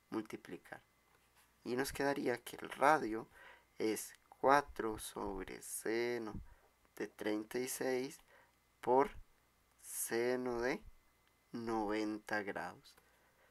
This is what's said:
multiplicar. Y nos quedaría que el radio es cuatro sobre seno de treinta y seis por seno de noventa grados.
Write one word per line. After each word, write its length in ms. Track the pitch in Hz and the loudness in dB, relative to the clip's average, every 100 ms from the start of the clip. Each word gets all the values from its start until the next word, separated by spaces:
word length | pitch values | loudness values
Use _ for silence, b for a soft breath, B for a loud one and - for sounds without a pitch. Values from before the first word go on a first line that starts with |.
| _ | _
multiplicar. 720 | 110 107 - - 87 - - - _ _ _ _ _ _ _ | -6 -6 -10 -10 -14 -12 -18 -18 _ _ _ _ _ _ _
Y 120 | 113 123 | -4 0
nos 180 | 135 | 0
quedaría 500 | - 143 139 143 120 | 0 0 2 0 -2
que 120 | - - | -4 -12
el 160 | - | -10
radio 560 | - 135 156 120 110 127 B B B B - | 4 6 6 4 -2 -6 B B B B -2
es 380 | 107 104 - - _ | 0 0 -4 -12 _
cuatro 680 | - 131 143 143 - 110 110 | 0 6 6 6 -2 -4 -4
sobre 640 | - - 104 95 92 62 | -8 -6 -6 -6 -8 -10
seno 720 | - - - 113 120 120 110 101 b b b _ _ - | -10 -6 -2 0 0 -2 -4 -8 b b b _ _ -8
de 120 | 104 | -8
treinta 520 | - 107 107 110 123 | -4 0 0 -2 -4
y 80 | 127 | -4
seis 520 | - 131 127 135 - b b b _ _ _ | -2 0 0 -2 -8 b b b _ _ _
por 300 | - 127 143 - - _ _ _ _ _ | 4 6 6 0 -16 _ _ _ _ _
seno 800 | - - - 117 120 127 127 117 | -12 -8 -2 2 2 2 0 0
de 220 | 120 170 - - _ _ _ _ _ | 0 -2 -6 -20 _ _ _ _ _
noventa 920 | 120 117 113 104 107 107 107 - 107 | -8 -2 0 2 0 -2 -4 -4 -4
grados. 520 | 98 87 85 95 - - b b b b b | -2 -4 -6 -10 -18 -20 b b b b b